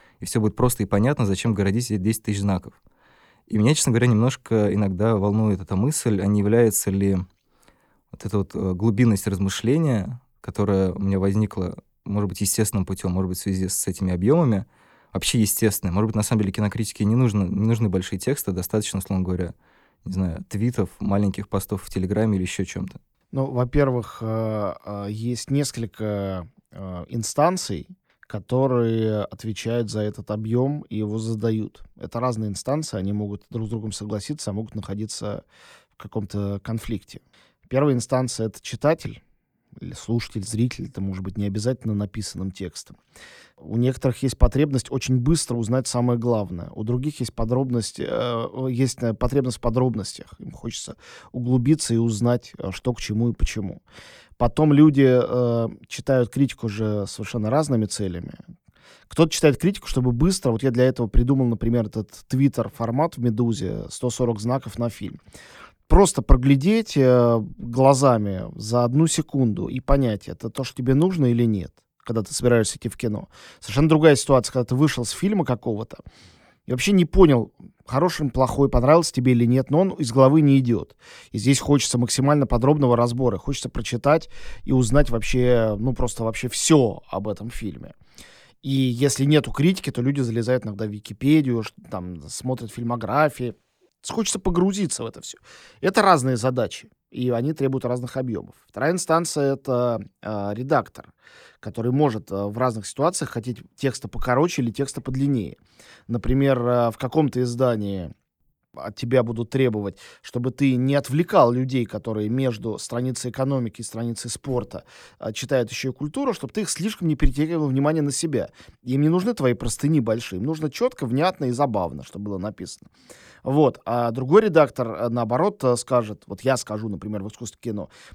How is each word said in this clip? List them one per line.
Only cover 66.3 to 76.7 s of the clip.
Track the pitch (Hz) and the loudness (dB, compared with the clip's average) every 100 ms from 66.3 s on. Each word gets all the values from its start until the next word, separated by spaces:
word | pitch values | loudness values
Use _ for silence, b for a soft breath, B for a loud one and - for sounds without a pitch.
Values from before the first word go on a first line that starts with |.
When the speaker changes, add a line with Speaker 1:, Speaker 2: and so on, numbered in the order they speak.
| 131 131 139 156 226 214 147 | 4 6 4 4 0 0 2
Speaker 2:
э, | 131 123 120 117 101 - | 4 6 4 2 -2 -10
глазами | 120 120 135 135 139 117 104 95 110 | -8 4 6 6 4 4 0 -4 -8
за | - 107 120 | -10 -2 0
одну | 120 135 160 | 2 4 2
секунду | - - 139 123 90 92 | 2 -2 0 0 0 -4
и | 127 | -6
понять, | - 139 127 107 - | 0 2 2 -2 -8
это | - 117 | -10 -10
то, | - | -8
что | 131 - | -10 -6
тебе | 123 | 2
нужно | 135 180 180 127 | 4 2 2 2
или | 117 | 2
нет, | 120 104 80 _ _ _ | 2 0 -4 _ _ _
когда | - 113 | -6 -4
ты | 95 | -4
собираешься | - 123 117 107 - | 0 2 4 2 -2
идти | 117 | -8
в | - | -6
кино. | 113 107 - B B B | -4 -4 -8 B B B
Совершенно | - 107 156 | -6 2 4
другая | 156 160 | 8 8
ситуация, | 139 - 135 - | 6 6 2 2
когда | 127 120 | -2 0
ты | 131 | 2
вышел | 151 - | 2 0
с | 117 | -6
фильма | - 196 208 | -2 0 0
какого-то | 156 160 - 104 113 - - b b b b b | 0 -2 -2 -6 -6 -14 -20 b b b b b
и | - | -6